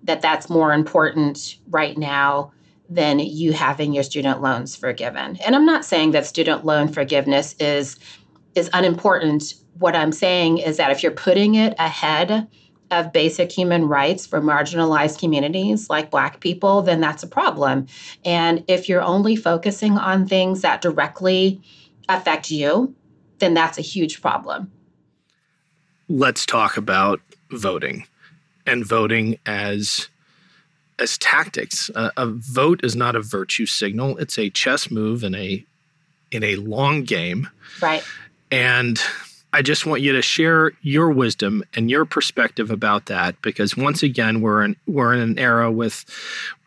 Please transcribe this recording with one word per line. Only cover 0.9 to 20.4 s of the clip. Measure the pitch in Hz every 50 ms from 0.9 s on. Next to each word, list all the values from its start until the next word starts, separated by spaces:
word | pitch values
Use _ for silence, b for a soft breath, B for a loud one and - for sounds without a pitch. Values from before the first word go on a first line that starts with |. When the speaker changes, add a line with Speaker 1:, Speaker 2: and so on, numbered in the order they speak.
| - 165 156 151 - 156 147 143 143 - - - - - _ -
Speaker 1:
right | 165 156 156 143 147
now | 151 151 143 143 143 139 139 143 143 143 147 b b b b b b _ -
than | 170 175 151 151 143 294
you | 254 - 151 156 170 156 151
having | - - 131 143 143 151 147 143
your | 139 135
student | - - 147 135 135 127 120
loans | 139 131 127 117 127 131 -
forgiven? | - - 127 - - 123 120 113 135 131 139 185 185 -
And | 220 262
I'm | 285 311
not | 330 320 294 -
saying | - 185 165 156 156
that | 151 147 143
student | - - 165 160 160 151 151 156
loan | 156 151 147 147 151
forgiveness | 151 151 135 - 156 139 139 143 139 139 143 143 - -
is, | 151 147 147 143 139 135 - B B B B B B B B B _ _ -
is | 180 170 - -
unimportant. | 180 190 180 170 170 - 202 185 - 165 151 147 151 151 - - - _ _ - 170
What | 180 208 175
I'm | 160 156 156
saying | 302 - 202 180 180 180 170 165 165
is | - - 160 151
that | 175 156 135
if | 139 139 -
you're | 165
putting | 156 - - 190 180 202 208 208 220
it | 220 220 220 226 -
ahead | 165 160 156 - 165 151 156 151 180 185 214 226 220 b b b b b b _ _ -
of | 175 170 165 160 160
basic | 160 156 165 165 - 175 175
human | - 185 180 175 175 170 160
rights | 147 147 139 139 - - - -
for | - - 156
marginalized | 147 151 147 147 147 151 170 165 165 160 156 147 147 151 151 -
communities | - 160 151 139 143 151 170 185 190 208 214 214 - -
like | 156 151 156 151
Black | - 139 135 151 - -
people, | - 175 175 175 202 196 196 202
then | 180 180 170 160
that's | 160 151 156 - -
a |
problem. | 175 - 277 359 - - 147 139 135 131 135 135 B B B B B B B -
And | 180 170 170 165 170 170 160 165
if | - 185 180 180 -
you're | 180 175
only | 170 175 180 202 202 220 226
focusing | 220 - 165 170 170 - 208 196 - 220 214 202
on | 202 - 190 190 196 190
things | 190 190 185